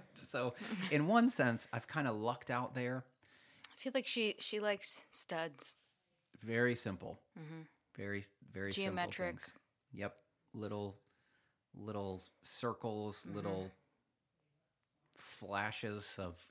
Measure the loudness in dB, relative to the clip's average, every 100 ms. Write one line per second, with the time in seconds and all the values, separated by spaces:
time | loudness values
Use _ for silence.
0 | 0 -16 -4 0 0 -2 -4 -2 4 4
1 | 8 8 8 8 6 4 0 -4 -2 0
2 | 2 2 0 0 0 0 0 -2 -2 -2
3 | -6 _ -20 -20 -20 -16 -14 -6 -2 0
4 | 0 2 2 0 -2 0 0 2 4 2
5 | 2 2 2 0 -2 -4 -6 -6 -14 _
6 | _ _ _ -10 0 6 6 4 -2 -4
7 | -6 -10 _ -14 -12 -12 -14 _ _ -8
8 | -4 -4 -6 _ -12 -4 -2 0 0 0
9 | -2 -2 -4 -4 -10 -12 _ _ -14 -6
10 | -6 -6 _ _ _ -8 -4 -4 -4 -8
11 | _ _ _ _ _ _ _ -12 -6 -4
12 | -2 -4 -10 _ -8 -2 -2 -2 -2 -2
13 | -4 -6 -6 -4 -2 -2 -4 -10 _ _
14 | _ _ _ _ _ _ _ _ _ _
15 | _ -14 -12 -8 -2 2 2 0 -4 -4
16 | -6 -4 -6 -6 -16